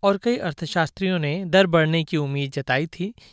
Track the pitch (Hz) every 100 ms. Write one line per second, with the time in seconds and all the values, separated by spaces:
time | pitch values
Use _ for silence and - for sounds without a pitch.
0 | 202 196 233 247 175 - 156 175 156 -
1 | 190 180 147 170 185 185 190 165 156 165
2 | 156 156 143 143 139 139 131 131 165 -
3 | 190 - -